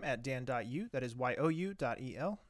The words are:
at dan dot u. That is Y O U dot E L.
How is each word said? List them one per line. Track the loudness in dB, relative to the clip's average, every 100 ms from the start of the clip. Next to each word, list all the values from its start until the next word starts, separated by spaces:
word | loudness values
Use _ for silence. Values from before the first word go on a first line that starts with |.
| 0
at | 0
dan | 0 -2
dot | 0 0 0
u. | -2 -2
That | -2
is | -2 0
Y | 2 4
O | 4
U | 2 0
dot | 0 -2 0
E | -4 -2
L. | -2 -4